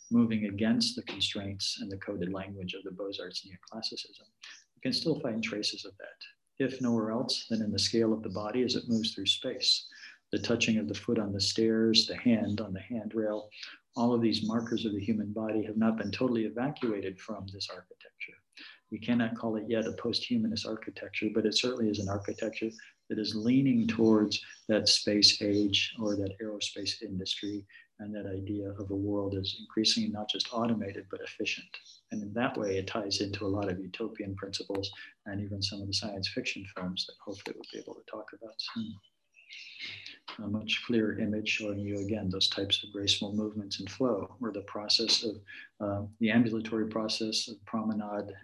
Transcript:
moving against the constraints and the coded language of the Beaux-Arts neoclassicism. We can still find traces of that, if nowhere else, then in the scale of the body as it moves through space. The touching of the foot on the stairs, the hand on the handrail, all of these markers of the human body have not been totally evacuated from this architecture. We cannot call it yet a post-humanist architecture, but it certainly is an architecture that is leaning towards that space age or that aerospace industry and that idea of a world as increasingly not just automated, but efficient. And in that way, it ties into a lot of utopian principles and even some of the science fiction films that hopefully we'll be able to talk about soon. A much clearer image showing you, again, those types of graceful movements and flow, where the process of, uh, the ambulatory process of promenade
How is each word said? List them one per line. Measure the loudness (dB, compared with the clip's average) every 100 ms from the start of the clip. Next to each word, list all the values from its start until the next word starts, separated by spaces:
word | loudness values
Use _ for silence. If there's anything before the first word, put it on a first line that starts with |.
| 2
moving | 4 4 2 0
against | 0 2 4 2 -2
the |
constraints | -6 -4 -4 -2 -6 -4 -4 -4
and | -6
the | -8
coded | -6 -4 -4
language | -4 -6 -8 -8
of | -8
the | -8
Beaux-Arts | -8 -6 -6 -8 -10 -10
neoclassicism. | -16 -14 -8 -8 -8 -12 -16 -20 _ -20 -20 _ _
We |
can | -2
still | 0 0 0
find | 0 -2
traces | -2 -2 -2 -4
of | -10 -16
that, | -18 -18 -20 _ _ -2 -2
if | 0
nowhere | 2 2 2
else, | 0 0 -4 -2
then | 0
in | 0
the | 0
scale | 2 4 4
of | 2
the | -2
body | -4 -2 0
as | 2 0
it | 0
moves | 0 0
through | -2 0
space. | 0 -2 0 2 2 0 -16 -18 -20 _
The | -2
touching | 2 2 4 2
of | 2
the |
foot | -2 0 0
on | 0
the | 0
stairs, | 0 4 4 6 6 6 4
the | 2
hand | 4 4 4 0
on | -2
the | -6
handrail, | -6 -6 -2 0 0 0 -6 -12 -14 -14 _
all | 0 4
of | 4
these | 4 2 2
markers | 0 0 0
of | 0
the | 0
human | 0 0 -2
body | -2 0 0
have | 0 2
not | 4 2
been | 0
totally | 0 2 2 0
evacuated | -2 -4 -2 -2 -2 -4 -8
from | -10 -10 -10
this | -8 -10
architecture. | -10 -16 -20 -20 -14 -14 -14 _ -20 -20 -20 _
We | -6
cannot | 2 2 2 0
call | -2
it | -2 0
yet | 0 0
a |
post-humanist | -2 -2 -2 0 2 2 0 -4
architecture, | -6 -8 -10 -8 -2 0
but | 2 4
it | 4
certainly | 2 2 2
is | 2
an | 0
architecture | -2 -2 -4 -4 -2 -4 -6 -14 _ -6
that | -4
is | -2 0
leaning | 4 6 6 6 4
towards | 6 8 8 6 2 -6 -8 2
that | 4 4
space | 4 4 6 8 6
age | 4 4 4 2 0 -2
or | -2 0
that | -2 -4
aerospace | -8 -6 -6 -4 -6 -6
industry | -6 -4 -4 -4 -4 -6 -8 -18 -20 -12
and | -8
that | -6 -4
idea | -4 -4 -4 -4
of | -6 -4
a | -2
world | 0 0 0 -2
as | -2 -6
increasingly | -4 2 4 4 0
not | -2 -4
just | -4 -4
automated, | -2 0 0 -2 -8 -10
but | -10
efficient. | -8 -6 -4 -4 -8 -16 -18 -20 _
And | -8
in | -4
that | -2 0 0
way, | 0 0
it | -2
ties | -4 -2 -2
into | -2 -2 -2
a |
lot | 0 0
of | -2
utopian | -6 -6 -6 -6 -8
principles | -6 -6 -6 6 8 8 6 -14 -12 -4
and | -2
even | -2 0
some | 0 0
of | 0
the |
science | 0 0 -2 -2
fiction | -2 -2 -4 -6 -4
films | -4 -2 -6
that | -8
hopefully | -10 -8 -8
we'll | -10 -10
be | -12
able | -12
to | -14 -12
talk | -12 -12
about | -14 -12 -10
soon. | -6 -6 -6 -8 -18 _ _ _ -18 -16 -14 -12 -12 -12 -14 -16 -14 -8
A | -4
much | -4 0 -2 2
clearer | 4 4 2
image | 0 0 0
showing | 0 -2 -4
you, | -2 -2
again, | -2 -2 0
those | 2 0
types | 0 0 0
of | -2
graceful | -2 0 0 0
movements | -2 -2 -4 -6 -8
and | -6
flow, | 0 0 0 -4 -6
where | -6
the | -6
process | -8 -6 0 2 4 2
of, | 0 -6 -10 -16 -16 -4
uh, | -2 -2 -4 0
the | 4
ambulatory | 6 6 2 0 -2 0
process | -2 -2 -2 0 -2 -2
of | -8
promenade | -6 -2 0 -2 -2 -4 -6 -10